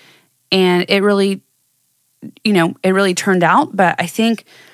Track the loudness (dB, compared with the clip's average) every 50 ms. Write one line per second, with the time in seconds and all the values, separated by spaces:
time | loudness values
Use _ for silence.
0 | _ _ _ _ _ _ _ _ _ -4 0 0 2 2 2 0 0 0 0 0
1 | 0 0 0 0 0 -2 -2 -6 _ _ _ _ _ _ _ _ _ _ _ _
2 | _ _ _ _ -20 -20 -12 _ -2 0 2 2 0 0 -2 -2 -2 0 0 0
3 | 0 0 -2 -2 -2 0 0 2 2 2 2 2 0 0 -2 0 0 0 0 -2
4 | -6 -6 -4 -2 0 0 -2 -4 -6 _ -20 -20 -20 -20